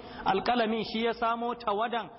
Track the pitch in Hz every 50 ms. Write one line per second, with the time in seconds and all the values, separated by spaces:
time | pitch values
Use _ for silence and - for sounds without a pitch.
0 | - - - - - - 190 196 - 226 247 240 226 214 226 220 202 - - 220
1 | 233 233 220 - 240 226 233 233 233 240 233 233 - 214 202 202 233 240 233 226
2 | 196 147 -